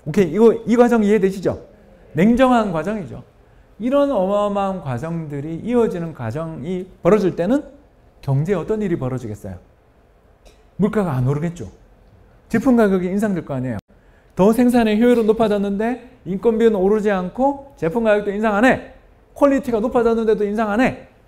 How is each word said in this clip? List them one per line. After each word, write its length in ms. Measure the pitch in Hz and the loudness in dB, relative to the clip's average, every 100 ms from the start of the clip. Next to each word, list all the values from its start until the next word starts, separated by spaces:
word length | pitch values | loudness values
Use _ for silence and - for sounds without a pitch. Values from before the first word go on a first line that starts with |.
| - | -2
오케이, 260 | 160 175 | 0 0
이거, 220 | 180 226 226 - | 4 4 4 2
이 100 | 233 | 4
과정 260 | 240 233 | 4 4
이해되시죠? 580 | 202 214 190 196 165 101 - - _ - - | 4 4 2 0 -4 -6 -10 -20 _ -20 -8
냉정한 580 | 139 208 240 262 247 208 | 2 2 4 4 2 0
과정이죠. 520 | 165 160 220 135 120 - _ _ _ _ - | -4 -4 -6 -10 -14 -18 _ _ _ _ -10
이런 320 | 233 277 285 | -2 0 2
어마어마한 680 | 233 185 202 208 202 196 185 | 0 0 0 0 -2 -4 -4
과정들이 760 | 143 120 160 170 156 143 151 165 | -6 -6 -6 -8 -8 -8 -8 -8
이어지는 500 | 185 240 226 180 165 | -2 0 0 -2 -8
과정이 760 | - 117 131 165 160 160 185 185 - | -8 -8 -6 -8 -10 -8 -8 -10 -4
벌어질 340 | 170 214 185 - | 2 2 2 0
때는 280 | 175 285 - - _ _ _ _ | 0 0 -2 -16 _ _ _ _
경제에 340 | - 135 160 185 | -4 -2 0 -2
어떤 260 | 156 214 | -2 -4
일이 160 | 202 170 | -2 -4
벌어지겠어요? 560 | 127 123 110 101 101 90 - _ _ _ _ _ _ _ - _ _ - | -4 -6 -8 -12 -12 -14 -18 _ _ _ _ _ _ _ -20 _ _ -2
물가가 380 | 208 214 185 | -2 0 -2
안 140 | 131 127 | -2 -2
오르겠죠. 400 | 147 170 170 98 - _ _ _ _ _ _ _ | -2 -4 -8 -14 -18 _ _ _ _ _ _ _
제품 260 | 226 269 233 | -2 2 4
가격이 320 | 208 190 180 | 4 2 -2
인상될 380 | 202 214 175 - | -2 -2 -4 -6
거 80 | |
아니에요. 240 | 131 127 104 - _ _ _ _ - | -6 -6 -8 -12 _ _ _ _ 2
더 160 | 196 | 2
생산의 480 | 226 247 240 220 214 | 4 4 4 2 4
효율은 260 | 240 240 214 | 4 4 2
높아졌는데 920 | 220 220 208 202 202 226 254 - - 156 | 2 2 0 -2 -2 -4 -4 -10 -16 -8
인건비는 500 | 190 233 220 226 202 | -2 0 2 2 2
오르지 340 | 190 214 208 | 2 2 0
않고 600 | 190 180 - 269 277 - - | -2 -4 -2 -2 -2 -10 -6
제품 260 | 165 233 | -4 0
가격도 280 | 220 208 208 | 2 0 0
인상 240 | 202 220 202 | -2 -2 2
안 100 | 247 | 2
해. 280 | 180 - - _ _ _ - | 2 -4 -20 _ _ _ 0
퀄리티가 440 | 285 269 226 226 | 2 2 0 -2
높아졌는데도 640 | 233 240 233 226 220 202 | 0 0 0 0 0 0
인상 260 | 208 214 214 | -2 -2 -2
안 120 | 208 | 0
해. 260 | 254 - - _ | 0 -2 -14 _